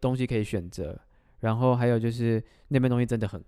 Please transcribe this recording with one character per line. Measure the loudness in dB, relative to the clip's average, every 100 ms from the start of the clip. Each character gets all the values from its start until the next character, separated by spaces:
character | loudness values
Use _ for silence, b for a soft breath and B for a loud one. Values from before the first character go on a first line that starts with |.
东 | -2 0
西 | 0
可 | -2
以 |
选 | -2 -4 -6
择， | -8 -8 -10 _ _ _ -6
然 | -2 2
后 | 2 4
还 | 2
有 | 2
就 | 0
是 | -2 0 0 -2 b b
那 | 2
边 | 2
东 | 2
西 | 0
真 | 0
的 | -2
很 | -6